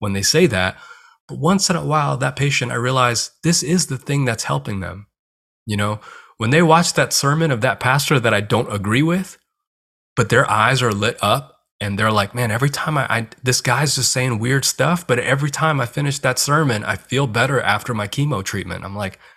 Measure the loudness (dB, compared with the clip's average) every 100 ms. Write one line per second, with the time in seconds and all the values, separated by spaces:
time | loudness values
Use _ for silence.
0 | -4 -2 0 4 4 2 -2 -4 -14 -20
1 | -20 _ -16 -4 0 2 0 -2 -2 -2
2 | 0 -2 -2 -2 0 0 -2 -2 0 2
3 | 2 2 -4 -4 0 0 2 0 0 -4
4 | -2 0 0 -2 -4 -4 -4 -6 -8 -10
5 | -16 _ _ _ _ _ -6 -2 -2 -4
6 | -10 -20 -20 -6 2 4 6 6 4 0
7 | 0 0 2 2 0 0 0 0 0 0
8 | 2 2 4 2 2 0 0 -4 0 2
9 | 2 0 -4 -12 _ _ _ _ _ _
10 | _ -2 2 2 4 4 4 2 2 2
11 | 0 0 0 0 -2 _ _ -8 -6 0
12 | 2 2 0 -2 -2 0 0 -2 -2 -2
13 | 0 -2 -4 -6 -2 -2 0 0 0 0
14 | 0 0 0 0 0 0 0 0 0 0
15 | 0 0 2 0 -2 -2 0 0 -2 -2
16 | -4 -2 -2 0 2 2 2 0 -2 -6
17 | -4 -2 0 0 0 0 0 -2 -2 -6
18 | -4 -2 -2 -2 -4 -6 -6 -8 -10 -8
19 | -8 -8 -18